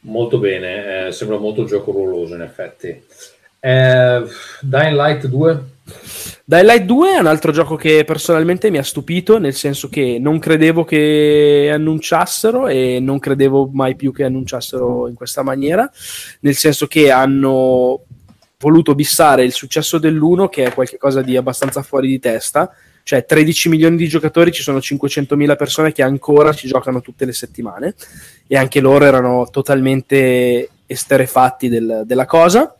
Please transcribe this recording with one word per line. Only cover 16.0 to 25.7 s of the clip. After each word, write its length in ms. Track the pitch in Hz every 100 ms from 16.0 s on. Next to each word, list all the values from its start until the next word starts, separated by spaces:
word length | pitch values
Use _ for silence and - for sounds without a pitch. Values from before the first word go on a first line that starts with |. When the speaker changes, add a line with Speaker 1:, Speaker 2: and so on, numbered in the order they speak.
| - - - -
Speaker 2:
nel 160 | 143 135
senso 320 | 156 143 143
che 240 | 160 147
hanno 920 | 131 135 139 135 131 131 127 127 135 _ - _ _ _ _
voluto 380 | 143 165 165 143
bissare 480 | 147 - 160 131
il 100 | 127
successo 460 | - 131 - 156 165
dell'uno, 480 | 156 160 156 175 190
che 160 | -
è 100 | 127
qualcosa 480 | 120 127 - 139 135
di 160 | 131 127
abbastanza 460 | 127 127 135 139
fuori 240 | 139 139 131
di 100 | 135
testa, 560 | 127 113 - 143 180 _ _ _
cioè 220 | - 139 -
tredici 440 | 156 156 165 170
milioni 260 | 160 160 170
di 120 | 165
giocatori, 440 | 156 151 160 175
ci 120 | -
sono 180 | - 135
cinquecentomila 720 | - 143 143 - 139 143 147 143
persone 360 | 143